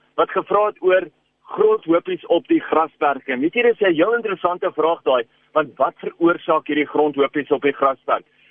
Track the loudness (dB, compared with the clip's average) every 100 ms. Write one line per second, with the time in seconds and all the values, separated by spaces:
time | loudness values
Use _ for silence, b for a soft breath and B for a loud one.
0 | _ -4 -2 -2 -2 0 -2 -2 0 0
1 | -2 _ _ _ -10 0 2 2 0 -2
2 | -2 -8 0 -2 2 -2 0 0 0 -2
3 | -2 -2 -6 -4 -2 2 0 2 0 2
4 | 0 0 -4 -4 -4 -2 -4 -2 -2 0
5 | 0 0 -2 _ _ -4 -2 -2 -2 -4
6 | -12 0 0 0 0 -2 0 -4 -2 0
7 | 0 0 -2 -2 -2 -2 -2 0 -2 -2
8 | -4 -4 -4 b b